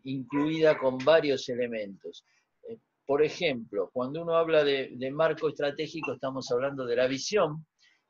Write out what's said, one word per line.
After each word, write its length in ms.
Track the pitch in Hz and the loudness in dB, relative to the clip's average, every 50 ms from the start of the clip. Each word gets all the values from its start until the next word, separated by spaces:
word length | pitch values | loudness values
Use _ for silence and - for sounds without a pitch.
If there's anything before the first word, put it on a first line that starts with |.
| - | -8
incluida 720 | 135 135 135 123 - 143 143 147 156 160 160 160 156 147 - | -8 -6 -6 -6 -4 -2 0 0 0 2 4 4 4 4 4
con 200 | 131 131 131 131 | 2 0 0 2
varios 500 | 131 151 160 160 151 143 131 - - 135 | 4 6 6 6 6 4 0 -2 -2 -4
elementos. 760 | 123 117 123 117 117 110 104 101 95 85 - 85 - - _ _ _ _ _ _ _ _ - - | -4 -4 -4 -4 -4 -6 -8 -8 -10 -14 -16 -18 -18 -18 _ _ _ _ _ _ _ _ -16 -16
Eh, 100 | 117 - _ _ _ _ _ | -16 -16 _ _ _ _ _
por 200 | - 139 143 151 | 0 2 4 4
ejemplo, 680 | 147 - - 180 156 131 117 113 - 101 98 90 - | 2 2 0 0 0 0 -2 -6 -6 -4 -4 -4 -2
cuando 300 | - 127 123 131 147 165 | -2 -4 -4 -4 -4 -6
uno 140 | 170 170 165 | -2 0 2
habla 260 | 165 165 160 160 151 | 2 2 4 4 4
de, 280 | 147 143 139 135 127 - | 4 4 2 0 -2 -4
de 180 | - 123 127 135 | -6 -8 -6 -4
marco 380 | 139 151 160 160 151 156 160 147 | 0 2 2 2 2 0 -2 -4
estratégico, 640 | - - 143 143 139 - 156 147 - 160 - 139 | -2 -2 -4 -4 -2 -4 -8 -8 -8 -8 -8 -8
estamos 360 | 120 - 139 135 131 131 120 - | -8 -6 -6 -6 -6 -6 -4 -2
hablando 340 | 123 123 135 139 139 135 127 | -2 0 0 -2 -4 -4 -4
de 80 | 120 120 | -2 0
la 140 | 123 127 127 | 2 2 0
visión, 580 | 135 131 - - 202 208 175 151 151 160 156 _ _ _ _ _ _ _ _ _ | 0 -2 -4 0 0 2 2 2 -2 -6 -12 _ _ _ _ _ _ _ _ _